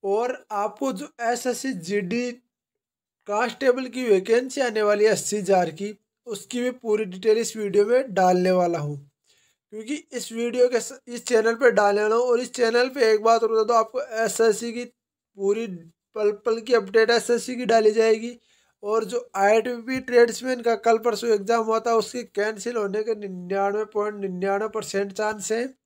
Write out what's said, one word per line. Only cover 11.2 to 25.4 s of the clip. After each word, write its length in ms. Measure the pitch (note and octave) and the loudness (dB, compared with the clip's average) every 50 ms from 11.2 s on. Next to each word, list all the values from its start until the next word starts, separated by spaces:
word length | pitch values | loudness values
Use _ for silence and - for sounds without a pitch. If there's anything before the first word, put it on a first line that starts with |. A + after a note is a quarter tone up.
| - | -6
चैनल 280 | - B3 A3+ A3 A3+ A3+ | 0 2 2 2 2 0
पे 160 | A3+ C#4 A#3+ G#3 | 4 4 4 6
डालने 300 | G3 G#3 G3+ G3+ G#3 G#3 | 6 4 4 4 2 2
वाला 140 | G#3+ G#3+ | 2 2
हूँ। 80 | A#3 B3 | 0 2
और 160 | B3+ A#3+ A#3 | 2 0 0
इस 120 | B3+ B3 - | 0 -4 -2
चैनल 340 | - A#3+ A3+ A3+ A#3+ B3 C4 | 0 0 2 4 2 2 2
पे 220 | C4 C#4+ A#3+ A3 A3 | 2 2 4 4 4
एक 100 | G#3+ G#3+ | 4 4
बात 200 | A3+ A#3 A3+ A#3 | 4 4 4 2
और 100 | A3 A3+ | 0 2
बता 100 | A3 A3 | 0 2
दो, 100 | G#3+ A#3+ | 2 2
आपको 260 | A3+ A3+ - - B3+ - - A#3 A3 A3+ | 2 2 0 -4 -8 -8 -6 -4 -2 -2
एसएससी 500 | G#3+ - - A3+ A3+ G#3 A3 A#3 A#3 A#3 | -2 0 2 2 2 2 2 -2 -8 -8
की 120 | A#3+ B3 | -8 -10
पूरी 840 | A#3+ _ _ _ _ _ _ _ _ _ G3 G3 G3 G#3 A3+ A#3 A3 F#3 E3+ E3 E3 _ _ _ _ _ | -12 _ _ _ _ _ _ _ _ _ -4 -2 -2 0 -2 -2 -8 -8 -14 -16 -20 _ _ _ _ _
पल 160 | A3 G#3+ G#3 G#3 G#3 _ | -2 0 0 -2 0 _
पल 120 | A#3+ A3+ A3+ | -2 -2 -2
की 140 | A3 A3 B3 | 0 0 0
अपडेट 360 | A#3 G#3 F#3+ G3 A3+ A3+ G#3+ | 0 0 2 2 2 4 4
एसएससी 440 | A#3 A#3 - - A#3+ A#3 - - B3+ | 4 0 2 0 -2 -2 -2 -6 -8
की 80 | A#3+ B3+ | -6 -2
डाली 240 | F#3+ A#3 A3+ A3 G#3+ G#3+ | 2 2 4 6 4 4
जाएगी। 440 | A3+ A3 A3+ A3 A3 A3+ A#3+ A#3+ - _ _ _ _ _ _ _ _ - | 4 4 4 4 2 0 -10 -12 -14 _ _ _ _ _ _ _ _ -6
और 220 | G3+ G#3+ A3+ A3 | -2 -2 -2 -2
जो 160 | F#3 A#3 A#3+ B3 - _ | -2 -6 -6 -8 -6 _
आईटीबीपी 600 | G3 G3 G3+ A3 A3+ A3 B3 B3 A#3 A3+ A#3 C4 C4 B3+ | 2 4 4 4 4 2 0 -6 -6 -6 -6 -6 -6 -4
ट्रेड्समैन 600 | B3 A#3+ A#3+ A#3+ A#3 - - A#3+ C4 B3+ A#3+ A3+ | 2 6 6 6 6 4 -6 -4 -4 -4 -2 0
का 120 | A#3 A#3 G3+ | 0 -2 2
कल 200 | - A#3 A3+ A3+ | 2 2 2 4
परसों 300 | A3 A#3+ A3+ G3 - A#3 | 2 -2 -2 -2 0 0
एग्जाम 340 | A3 G#3 G3 F#3+ A#3 A#3 A3+ | 0 0 2 0 0 0 2
हुआ 140 | A3 A3 A3 | 0 0 0
था, 140 | A3 A#3+ A#3 | 0 0 0
उसके 280 | A3+ G3+ - - B3 A#3 | 0 0 -2 -6 -12 -12
कैंसिल 520 | - _ G3+ G#3 G#3+ A3 G#3 F#3+ A#3+ A#3+ | -8 _ -2 -2 -2 -4 -6 -8 -6 -4
होने 260 | A#3 G#3 G3+ F#3+ G#3+ G#3+ | -4 -4 -2 -4 -4 -4
के 120 | A3+ A3+ | -4 -6
निन्यानवे 680 | G#3 G#3 G3 F#3 F3+ F3+ F3 F#3+ G3 G3 G3 G3+ G#3+ G#3+ G#3 _ | -6 -6 -12 -12 -12 -8 -6 -4 -2 -2 -2 -2 -4 -6 -4 _
पॉइंट 280 | G#3+ G3+ G#3+ G#3 G#3 | -4 -4 -4 -6 -6
निन्यानवे 480 | G3 F#3+ F3+ F3+ F3+ G3 G3 G3+ G#3+ A3 | -8 -8 -6 -4 -2 -2 -2 -2 -4 -4
परसेंट 420 | G#3+ A3 G#3 - - G3 G3+ G3+ F#3+ | -6 -8 -10 -6 -4 -4 -4 -4 -4
चांस 400 | - G#3+ G#3+ G#3+ G#3+ | -4 -4 -4 -4 -6